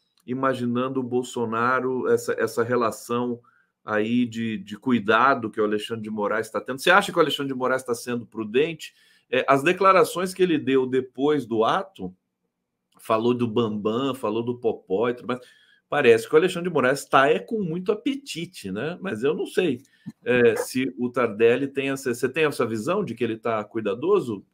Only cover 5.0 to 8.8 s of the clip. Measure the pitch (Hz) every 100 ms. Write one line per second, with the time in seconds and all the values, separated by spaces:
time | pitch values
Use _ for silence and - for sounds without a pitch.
5 | 101 110 135 127 110 110 107 104 - 113
6 | 107 107 101 107 107 131 - 135 175 196
7 | 196 170 156 - 139 127 127 131 127 117
8 | 127 120 107 110 107 123 160 156